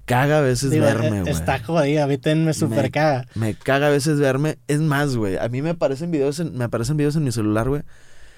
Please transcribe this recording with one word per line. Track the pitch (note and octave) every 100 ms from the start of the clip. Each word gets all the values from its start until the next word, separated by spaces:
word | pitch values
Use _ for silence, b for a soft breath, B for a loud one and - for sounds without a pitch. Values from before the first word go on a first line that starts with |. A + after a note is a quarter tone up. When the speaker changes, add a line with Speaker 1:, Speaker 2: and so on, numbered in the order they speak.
Speaker 1:
caga | - A#2+ C#3+ D3+
a |
veces | C3+ A#2+ C3+
Speaker 2:
Digo, | -
Speaker 1:
verme, | C#3+ A2 A#2 G#2
Speaker 2:
eh, |
Speaker 1:
güey. | F2
Speaker 2:
está | - E2 C3+
jodida, | - E3 C#3+ D3+
a | C#3
mí | C#3
también | D#3 D#3
me | D#3+
Speaker 1:
Me |
Speaker 2:
súper | D3+ A2 A2+ -
caga. | D3 D#3 C3 B2
Speaker 1:
me | - A2
caga | G2 - C3+ D3
a |
veces | C#3+ C#3 D3
verme. | C#3 C3 D#3 - -
Es | D3
más, | D#3 C#3 D3 B2
güey, | G2+ F2
a | G#2+
mí | B2
me | D#3
aparecen | E3+ D#3 C3 E3+
videos | D3+ C3+ D3
en, | D#3+ B2
me |
aparecen | A#2 A2+ A#2 D3+
videos | D3 D#3
en |
mi | C#3
celular, | A2+ G#2+ G#2+ A#2+
güey. | C#3+ - b b b b